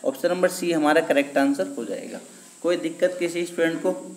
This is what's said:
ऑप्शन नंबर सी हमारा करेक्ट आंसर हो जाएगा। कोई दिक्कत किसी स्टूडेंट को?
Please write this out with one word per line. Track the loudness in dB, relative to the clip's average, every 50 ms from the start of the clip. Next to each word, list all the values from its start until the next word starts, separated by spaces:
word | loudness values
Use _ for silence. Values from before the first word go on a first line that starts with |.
| -2
ऑप्शन | -2 -4 0 0 0
नंबर | 2 2 2 0
सी | 0 0 -2 0
हमारा | 0 2 4 4 4 4
करेक्ट | 4 4 2 2 2 2 2 2
आंसर | 4 4 2 0 -2 -4
हो | -4 -8 -6
जाएगा। | -6 -6 -8 -8 -10 -12 -14 -14 -16 -20 -20 -20 -20 -20 -4
कोई | 0 0 0
दिक्कत | 0 0 -4 -2 0 0 0 2 0
किसी | -4 -2 -2 -4 -4
स्टूडेंट | -4 0 0 0 0 0 0
को? | -2 -2 -2 -2 -8 -14 -16